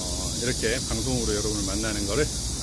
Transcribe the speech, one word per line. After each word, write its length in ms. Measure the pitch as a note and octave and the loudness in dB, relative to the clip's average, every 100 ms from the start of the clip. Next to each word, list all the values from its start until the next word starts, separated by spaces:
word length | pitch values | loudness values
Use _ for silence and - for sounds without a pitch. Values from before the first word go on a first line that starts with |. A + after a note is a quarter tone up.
| - - - - | -2 -2 -2 0
이렇게 340 | A#2+ B2+ A2 C3 - | 0 2 2 0 0
방송으로 420 | A2+ B2 A#2+ A2+ | -2 0 0 2
여러분을 320 | G#2 G#2+ G#2+ F#2+ | 2 0 0 0
만나는 400 | G2+ A2 G#2 G2+ | 0 0 0 0
거를, 180 | A#2 | 2
어, 20 | D3+ - - - | 2 0 -2 -4